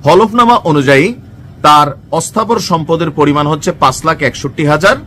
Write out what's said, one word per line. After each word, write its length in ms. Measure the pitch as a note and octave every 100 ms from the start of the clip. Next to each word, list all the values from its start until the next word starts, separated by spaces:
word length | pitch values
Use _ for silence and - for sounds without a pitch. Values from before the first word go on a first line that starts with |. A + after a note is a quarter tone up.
হলফনামা 500 | C#3+ F3 A3 A#3 A#3
অনুযায়ী 600 | A#3+ F3+ D3+ C3+ C3+ F3+ A#3+ - - - -
তার 360 | D3+ D3+ D3 - -
অস্থাবর 480 | D#3+ D#3+ G#3+ A3 A3
সম্পদের 520 | - E3+ D#3 E3 E3
পরিমাণ 360 | D3+ D3 D3 D3
হচ্ছে 260 | D#3 F3
পাঁচ 320 | E3+ C#3 C3
লাখ 180 | D#3+ D#3+
একষট্টি 440 | C3+ - C#3+ A#2+ D3
হাজার। 300 | D3+ F#3+ C4+